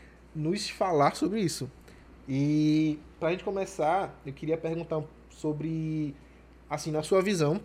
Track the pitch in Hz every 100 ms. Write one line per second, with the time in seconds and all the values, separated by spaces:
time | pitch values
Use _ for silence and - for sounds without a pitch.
0 | - - - 156 151 202 - - 196 160
1 | 143 - 233 220 175 - 127 - - -
2 | - - - 135 147 151 151 156 156 151
3 | - - 160 180 208 196 190 - 151 185
4 | 156 - 143 139 156 160 165 160 165 160
5 | 156 - - - 156 151 156 160 160 156
6 | 151 - - - - - - 147 165 151
7 | 151 190 185 196 147 190